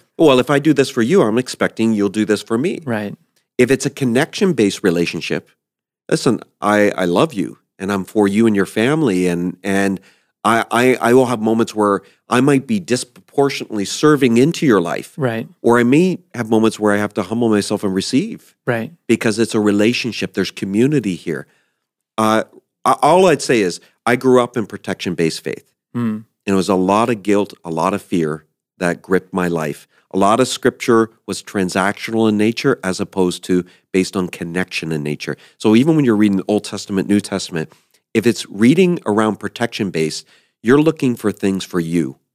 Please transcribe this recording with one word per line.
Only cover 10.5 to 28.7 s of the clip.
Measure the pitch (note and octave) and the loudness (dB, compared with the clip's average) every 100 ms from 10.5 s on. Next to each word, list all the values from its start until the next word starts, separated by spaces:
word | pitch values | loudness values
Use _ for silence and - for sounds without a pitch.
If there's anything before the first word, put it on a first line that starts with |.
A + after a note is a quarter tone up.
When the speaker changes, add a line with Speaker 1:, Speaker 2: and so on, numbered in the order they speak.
| A2+ - | 0 0
Speaker 1:
I, | A2+ B2+ B2 A#2 | 2 2 2 4
I | |
will | B2+ B2 | 4 4
have | A#2 | 0
moments | A2 A2+ A2 G#2+ | 0 0 0 0
where | G#2 G2 - _ - | 0 0 -4 _ -4
I | A#2+ | 0
might | C#3 C#3 - | 2 2 0
be | G#2+ | -4
disproportionately | E2+ B2+ - - _ - C#3 - - G#2+ G2 | -2 -4 -4 -18 _ 0 0 -2 -8 -8 -6
serving | - D3+ D3 C3 A#2 | 0 2 4 4 4
into | C#3+ - D3+ | 2 2 2
your | G2+ | 2
life. | E2+ G#1+ - - | 0 -6 -10 -6
Speaker 2:
Right. | C3 A2+ - _ | -6 -6 -10 _
Speaker 1:
Or | - A#2+ | 2 4
I | |
may | A#2+ D3 F#3 E3+ _ | 4 4 2 0 _
have | A#2+ A2+ | -8 0
moments | A2+ A2 - | 2 2 2
where | G#2 | 0
I | G2+ | 0
have | G#2 - | -2 -4
to | |
humble | F#2 A2+ A#2 | -4 -2 0
myself | G#2 G2 G#2+ | 0 0 -4
and | G#2 | -2
receive. | F#2+ - B2+ A3 E3+ _ _ - | -4 -2 -2 -4 -8 _ _ -6
Speaker 2:
Right. | A#2 A2 - - | -6 -6 -8 -2
Speaker 1:
Because | A2+ A#2 G#2 | 0 0 -2
it's | A2 | -2
a | A2+ | 0
relationship. | G#2 G2+ G#2+ B2 B2 - G2 | 2 2 2 0 -4 -6 -8
There's | - F#2 | -6 -6
community | - G2+ G#2 C3 D3+ G#2+ E2 | -6 -4 0 2 0 -2 -6
here. | - C#2+ C#2+ _ _ _ _ _ _ - | -6 -8 -10 _ _ _ _ _ _ -2
Uh, | A2 A2 - - _ _ A#2 | 0 0 -2 -10 _ _ -2
a-, | - | 2
all | C#3+ F3+ F#3+ | 4 4 4
I'd | C#3+ | 2
say | - B2 | 2 0
is | F#2 - _ _ A2+ | 0 -4 _ _ -2
I | B2 | 0
grew | C3 B2+ | 4 4
up | A#2+ B2 | 2 -4
in | G2 | -8
protection-based | G2+ - F#2 G2 F2+ E2 - | -8 -8 -6 -4 -2 -2 -2
faith. | - - _ _ _ A#2+ | -10 -10 _ _ _ -6
Speaker 2:
Mm. | A#2 G#2+ A2 _ - | -6 -6 -12 _ -4
Speaker 1:
And | |
it | |
was | G2 F2+ | -2 0
a | F#2 | 0
lot | F#2 G2+ A#2+ | 2 2 0
of | A2 | -2
guilt, | G2+ G2+ G2 - | 0 0 -2 -8
a | E2+ | -10
lot | E2 F2+ | -4 -2
of | G2 | -4
fear | - F#2 D#2 D#2 _ _ _ | -4 -2 -2 -6 _ _ _